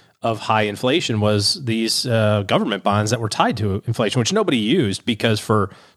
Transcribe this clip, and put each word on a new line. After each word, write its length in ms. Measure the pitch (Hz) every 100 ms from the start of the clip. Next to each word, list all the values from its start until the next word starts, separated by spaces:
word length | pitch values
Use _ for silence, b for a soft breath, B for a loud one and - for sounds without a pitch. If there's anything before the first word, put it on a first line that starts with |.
| b b
of 160 | 117 107
high 240 | - 110
inflation 560 | 107 101 127 147 - 110
was 460 | 107 104 104 185
these, 420 | 127 113 113 - 127
uh, 380 | 113 107 107 98
government 380 | 143 214 101
bonds 260 | 104 104 107
that 100 | 117
were 80 | 113
tied 280 | - 220 117
to 260 | 104 98 -
inflation, 320 | 117 107 -
which 120 | 113
nobody 260 | 202 196 131
used 460 | 107 175 110 95
because 360 | - 113 117 107
for 300 | - 107 95 B B